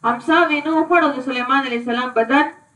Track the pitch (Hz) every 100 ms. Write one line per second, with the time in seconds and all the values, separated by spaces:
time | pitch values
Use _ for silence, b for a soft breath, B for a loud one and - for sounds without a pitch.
0 | 233 240 - 320 330 302 294 320 320 349
1 | 302 262 254 247 247 269 262 240 240 240
2 | 254 226 226 277 311 - _